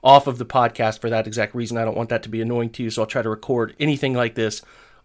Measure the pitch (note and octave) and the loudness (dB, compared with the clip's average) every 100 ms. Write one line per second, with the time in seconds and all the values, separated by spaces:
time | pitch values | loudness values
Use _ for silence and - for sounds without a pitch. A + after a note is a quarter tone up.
0 | C3 C#3 C#3 A#2+ A#2 C3 A#2+ - A2 A2 | 8 8 8 -4 -2 0 0 0 -2 -2
1 | A2+ A2+ A2 A2 G#2+ B2 A2+ A#2 A2+ - | -2 -2 -2 -4 -4 -4 -6 -2 -2 -2
2 | A#2 A2+ A2+ A2+ A2+ A#2+ A#2 A2+ A#2 A2+ | -2 -4 -4 -6 -2 -2 -4 -4 -6 -4
3 | A2 C3+ A2 G#2+ - B2 A2+ - D3+ C#3+ | -2 -2 -2 -4 -2 -2 -2 -2 -2 0
4 | C#3 B2 A#2+ A#2 A2 - - - - - | 0 0 0 0 -4 -4 -14 -20 -20 -16